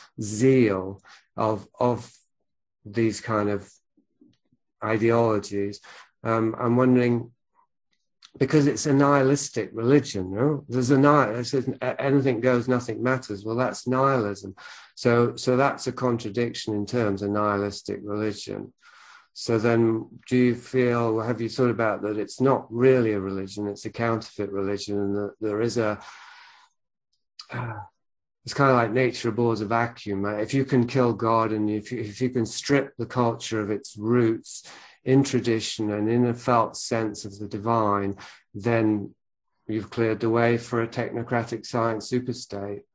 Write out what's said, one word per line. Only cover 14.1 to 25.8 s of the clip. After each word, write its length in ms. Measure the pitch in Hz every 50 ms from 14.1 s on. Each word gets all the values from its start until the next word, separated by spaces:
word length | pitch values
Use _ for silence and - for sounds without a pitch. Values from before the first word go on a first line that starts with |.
| 135 127 110 101 101 - - 98 98 - - - - - - - _
So, 420 | - - 123 117 120 120 120 123
so 200 | - - 131 127
that's 300 | 123 139 139 - - -
a 60 | 131 127
contradiction 800 | - 135 123 117 113 - 110 95 120 120 117 107 - - - 107
in 120 | 104 104
terms, 360 | 98 120 123 113 104 98 98 101
a 60 | 101
nihilistic 720 | 101 104 104 104 101 98 101 104 101 - - - 101 101 101
religion. 680 | 104 104 104 107 107 98 - - 107 104 - 101 101 - _ _ - - - - - - - _ _ _
So 240 | - - - 117 110
then 500 | 104 120 117 117 117 113 113 113 110 - - - _ -
do 80 | 127
you 180 | 127 127 123 117
feel, 680 | 120 - - - 131 123 123 120 120 117 113 110 113
have 200 | 110 113 123 107
you 80 | 117 110
thought 220 | - - 127 120
about 320 | 110 98 117 107 101 - 98
that 160 | 104 104 107
it's 220 | 107 - - -
not 260 | 127 135 131 107 - -
really 420 | 110 120 123 131 131 127 117 110 107
a 80 | 101
religion, 460 | 95 98 98 95 98 98 98 104 104
it's 180 | 101 101 98 -
a 40 | 110
counterfeit 600 | - - 117 117 113 107 107 - - - 104 98
religion, 480 | 98 98 98 98 101 98 - 104 101 101
and 180 | 101 98 101
that 160 | 104 101 101 - -
there 200 | 110 107 104 107 113
is 160 | 117 107
a, 200 | 120